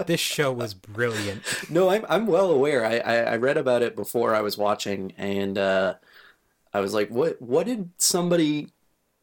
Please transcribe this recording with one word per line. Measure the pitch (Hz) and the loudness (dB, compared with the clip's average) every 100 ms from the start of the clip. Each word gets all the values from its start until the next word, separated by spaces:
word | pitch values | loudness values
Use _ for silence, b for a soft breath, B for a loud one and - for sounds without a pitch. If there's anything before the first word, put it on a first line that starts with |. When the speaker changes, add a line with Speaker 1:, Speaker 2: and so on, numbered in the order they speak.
| 185 | -4
Speaker 1:
this | 165 | -2
show | - - 139 | -2 0 -2
was | 123 113 | -2 -6
brilliant. | 92 107 107 120 110 101 101 B B | -10 -14 -4 -2 -2 -6 -6 B B
<laughs> | B | B
Speaker 2:
No, | 160 185 | 2 4
I'm, | 214 208 | 2 0
I'm | 170 220 | 0 2
well | 175 190 | 2 4
aware. | 139 143 135 | 4 4 2
I, | 110 117 | 2 0
I, | - 117 | 2 2
I | 117 113 | 2 0
read | 127 151 | 2 2
about | 131 120 | 2 2
it | 117 | 2
before | - 101 120 117 | -2 -4 0 2
I | 107 | 2
was | 104 101 | 0 0
watching, | 104 104 104 98 95 - | 0 0 -2 -4 -6 -6
and, | 98 98 98 196 | -4 -2 -2 0
uh, | 98 95 95 - b b b b b b _ | 2 2 0 -2 b b b b b b _
I | 101 | -4
was | 98 | 0
like, | 107 101 | -2 -2
"What, | 117 160 - | 0 -2 -2
what | 120 147 233 | -2 0 0
did | 240 175 - | -4 -8 -2
somebody | - 185 175 170 151 147 - _ _ _ _ _ | 0 0 2 2 2 -2 -6 _ _ _ _ _